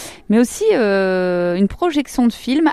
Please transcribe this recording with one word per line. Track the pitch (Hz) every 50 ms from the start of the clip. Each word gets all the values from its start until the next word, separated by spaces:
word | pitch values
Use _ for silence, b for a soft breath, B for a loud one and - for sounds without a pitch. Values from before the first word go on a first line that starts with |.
| B B B B B -
mais | 208 226
aussi, | 247 - - - 403 440 403
euh, | 294 220 202 196 196 190 190 185 185 180 180 180 175 175 175 175
une | 185 202 190
projection | - - 349 349 294 294 262 - - - 240
de | 233 -
film | - - 233 262 311 330 294